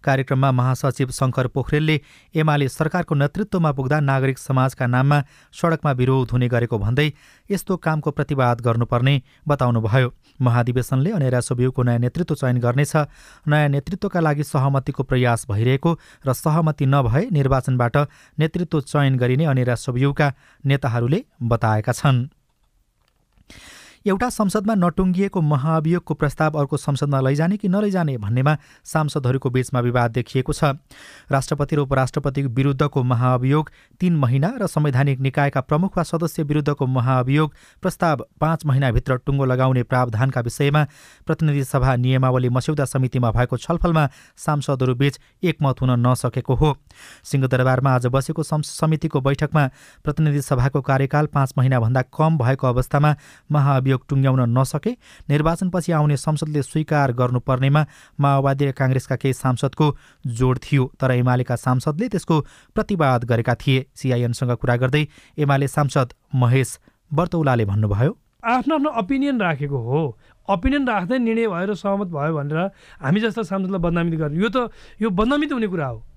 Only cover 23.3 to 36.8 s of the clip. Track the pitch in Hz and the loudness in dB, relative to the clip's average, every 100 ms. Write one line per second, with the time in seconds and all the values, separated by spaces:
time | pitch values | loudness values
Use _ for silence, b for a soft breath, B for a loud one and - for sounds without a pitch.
23.3 | _ _ B B B B B 208 190 247 | _ _ B B B B B -2 -2 -2
24.3 | - 208 220 202 220 175 165 185 180 196 | -2 0 0 0 2 0 2 0 2 0
25.3 | 196 151 147 147 160 156 175 - 147 147 | 0 0 2 2 0 2 -2 -2 -2 -2
26.3 | - 156 151 139 143 - 139 147 139 131 | 0 -2 0 -2 -2 -2 -2 0 0 0
27.3 | 143 165 202 202 190 214 185 165 127 101 | 0 0 0 0 0 0 0 -2 -2 -2
28.3 | 120 135 151 B B - 160 151 151 127 | 0 2 0 B B -6 -2 -2 -2 0
29.3 | 131 131 127 127 127 120 123 120 117 120 | 0 0 -2 -2 -2 0 0 0 -2 -4
30.3 | 135 127 147 151 135 _ B B B B | -4 -4 0 -2 -2 _ B B B B
31.3 | 135 - 143 143 147 135 135 131 - 139 | -2 -2 -4 -2 0 0 0 0 -2 -4
32.3 | 135 139 120 139 135 147 139 123 120 127 | -2 -4 0 0 0 0 0 0 2 2
33.3 | 127 131 147 151 b b _ 180 165 131 | 2 2 2 0 b b _ 0 2 2
34.3 | 135 160 262 202 - 151 127 143 131 135 | 2 0 0 -2 0 0 2 2 0 -2
35.3 | 131 143 139 - 151 190 - 160 165 165 | 0 0 0 -2 0 0 -2 -4 -2 -4
36.3 | - 147 147 147 147 | -4 -2 0 0 -2